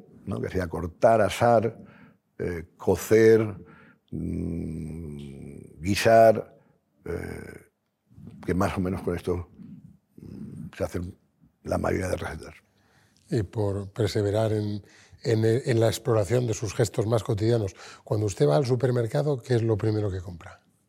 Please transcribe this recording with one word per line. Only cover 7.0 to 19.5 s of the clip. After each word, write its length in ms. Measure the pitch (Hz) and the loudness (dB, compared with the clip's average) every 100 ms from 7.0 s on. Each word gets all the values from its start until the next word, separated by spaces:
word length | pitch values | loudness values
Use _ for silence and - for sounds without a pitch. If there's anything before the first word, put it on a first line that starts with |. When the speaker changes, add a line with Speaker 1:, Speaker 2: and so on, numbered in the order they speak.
Speaker 1:
eh, 640 | - 87 85 50 - - - _ _ _ _ - - - - | -10 -8 -8 -12 -14 -18 -20 _ _ _ _ -20 -20 -10 -4
que 80 | |
más 220 | 87 95 80 | 0 0 -2
o 20 | |
menos 220 | 90 95 | -2 -4
con 120 | - | -4
esto, 360 | 87 - 87 - - - - - - _ - | -4 -2 -4 -6 -16 -20 -20 -20 -20 _ -20
mm, 600 | - - - - - - | -18 -16 -16 -14 -14 -8
se 80 | |
hacen 300 | 90 95 90 - _ _ _ _ | -6 -6 -8 -12 _ _ _ _
la 140 | - 92 | -6 -2
mayoría 320 | 87 90 92 | 0 -2 -2
de 80 | 82 | -4
recetas. 380 | 82 78 76 - _ _ _ _ _ _ - | -6 -10 -14 -20 _ _ _ _ _ _ -4
Speaker 2:
Y 140 | 123 | -4
por 500 | 90 117 101 98 98 | -2 -2 -4 -4 -6
perseverar 640 | - 104 110 101 104 110 | -2 0 0 0 2 0
en, 280 | 107 104 104 - - - - | 0 -2 -6 -10 -20 -20 -8
en, 200 | - 110 | -2 2
en 340 | 113 117 139 117 | 2 2 2 2
la 100 | 113 | 2
exploración 580 | - - 110 98 123 123 | 0 0 0 2 0 0
de 80 | |
sus 200 | 107 110 | -2 -4
gestos 320 | - 120 - 107 | 0 0 0 0
más 160 | 117 | 0
cotidianos. 540 | - 107 110 120 98 - - - | 0 0 2 2 0 -6 -18 -18
Cuando 220 | - 110 | -6 -2
usted 240 | 107 - 147 | -2 2 4
va 80 | 147 | 4
al 80 | |
supermercado, 800 | 127 127 127 123 113 147 147 135 | 2 2 2 0 0 -2 -2 -2
¿qué 120 | - | 0